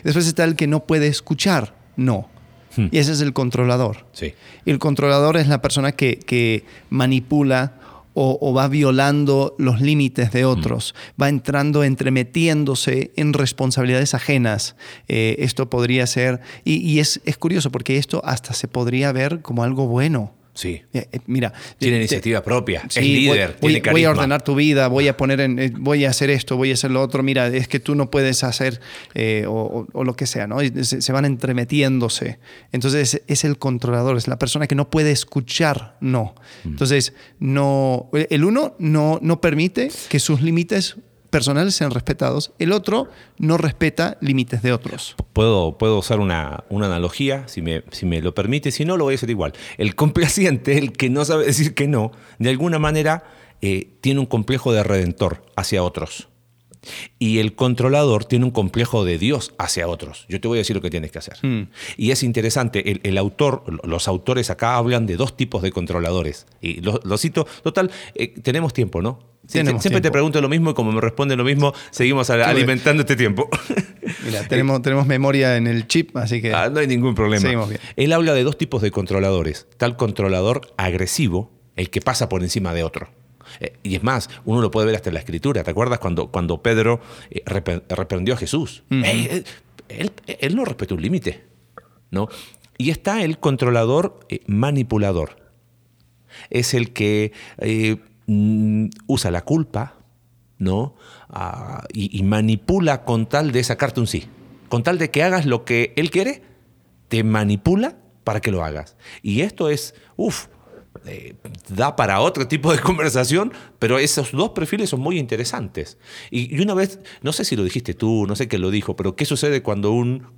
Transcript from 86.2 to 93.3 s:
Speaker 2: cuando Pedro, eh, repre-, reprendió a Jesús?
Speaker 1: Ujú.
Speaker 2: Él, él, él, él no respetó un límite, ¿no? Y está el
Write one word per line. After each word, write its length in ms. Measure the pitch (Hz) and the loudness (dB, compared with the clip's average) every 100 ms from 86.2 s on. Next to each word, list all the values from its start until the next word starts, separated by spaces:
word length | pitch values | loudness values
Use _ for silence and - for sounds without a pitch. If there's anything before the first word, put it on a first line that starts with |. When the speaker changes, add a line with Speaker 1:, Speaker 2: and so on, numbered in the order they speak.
| - | -4
Speaker 2:
cuando 320 | 92 85 82 | -2 -2 -2
Pedro, 360 | 117 110 110 120 - - - | 0 2 2 0 -6 -20 -14
eh, 140 | - - | -12 -6
repre-, 380 | 95 - 85 - | -4 -4 -6 -4
reprendió 460 | 92 90 92 101 | -6 -4 -4 -2
a 40 | 127 | -4
Jesús? 440 | - 151 143 - - | -4 -4 -4 -10 -4
Speaker 1:
Ujú. 140 | 135 110 | -2 0
Speaker 2:
Él, 220 | 113 117 | 0 -2
él, 160 | 180 - - _ - - | -4 -8 -18 _ -20 -14
él, 220 | 104 190 - - - | -8 -8 -8 -14 -4
él 160 | 143 226 | -2 -2
no 100 | 240 | -2
respetó 300 | 123 101 90 | -4 -6 -4
un 80 | |
límite, 400 | 92 185 - - - _ _ - - _ _ | -2 -2 -4 -8 -14 _ _ -20 -20 _ _
¿no? 200 | 95 110 - - - _ - | -4 -4 -8 -20 -20 _ -4
Y 100 | 131 | -4
está 320 | 156 196 214 | -2 -2 -2
el 160 | 165 | -2